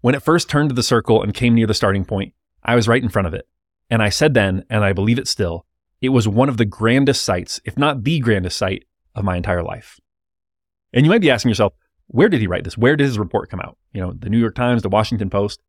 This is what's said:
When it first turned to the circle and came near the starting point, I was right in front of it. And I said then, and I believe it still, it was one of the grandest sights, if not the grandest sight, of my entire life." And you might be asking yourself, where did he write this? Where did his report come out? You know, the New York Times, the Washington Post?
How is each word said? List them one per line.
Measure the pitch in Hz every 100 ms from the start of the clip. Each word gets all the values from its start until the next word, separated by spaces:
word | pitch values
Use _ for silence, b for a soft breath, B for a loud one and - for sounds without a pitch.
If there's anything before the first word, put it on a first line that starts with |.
When | 123 139
it |
first | - 170 -
turned | 143 147
to | 123
the |
circle | 117 120 - 110
and | 101
came | - 123 117
near | 113
the |
starting | 107 101 98 92
point, | 101 101 _ _ _
I | - 120
was | 110
right | 117
in | 113
front | 107 92
of |
it. | 80 - _ _ _ _
And | 113
I | 107
said | - 151
then, | 123 98 95 -
and | 107
I | 101
believe | 95 104 120
it | -
still, | - 90 82 _ _ _ _
it | 127
was | 131 107
one | 104 135
of | 117
the | 107
grandest | - 110 127 139 131
sights, | - 90 - -
if | - -
not | 147 139
the | 110 160
grandest | 120 101 90 -
sight, | 95 95 _ _ _ -
of |
my | 98 90
entire | 90 90
life." | 85 - - _ _ _ _ _ _ _ _ _ _
And | 120 147
you |
might | 226
be | 170
asking | 120 123
yourself, | 110 104 _ _ _ _
where | 113 208
did | 160
he | 104
write | 90
this? | 82 107
Where | 120 147
did | 139
his | 113
report | 101 104 -
come | 92
out? | - _ _
You | 104
know, | 90
the | 87 104
New | 113
York | 113 -
Times, | 123 120
the | 101
Washington | 104 110 113 98
Post? | 98 101 -